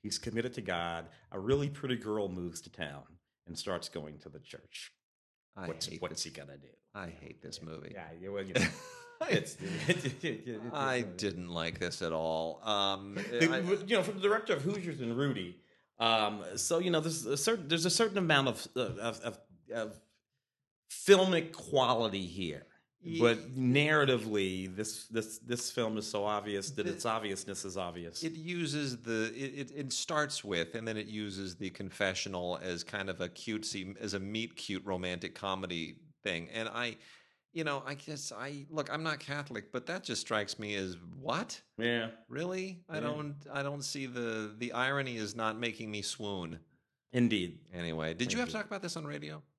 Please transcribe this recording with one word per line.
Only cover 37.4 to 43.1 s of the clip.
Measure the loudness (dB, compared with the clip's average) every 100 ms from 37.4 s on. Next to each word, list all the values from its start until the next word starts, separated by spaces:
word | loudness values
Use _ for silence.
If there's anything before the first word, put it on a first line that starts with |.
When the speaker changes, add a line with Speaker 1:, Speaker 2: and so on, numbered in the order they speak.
| _
Speaker 2:
you | -4
know, | -2 -2 -4
I |
guess | -8 -8 -8 -8
I, | -8 -8 -8 -6
look, | -4 -4
I'm | -2
not | -2 -2
Catholic, | -4 -6 -4 -6 -4
but | -6 -4
that | -6
just | -2 -4
strikes | 2 0 0 -4
me | -2
as, | -2 -2 -4 -12 -6
what? | -2 0 -2 -10 _ -2
Speaker 1:
Yeah. | 2 2 0 -8 -10
Speaker 2:
Really? | -4 -2 -2 -4 -8 -8
I |
Speaker 1:
Yeah. | -4
Speaker 2:
don't, | -2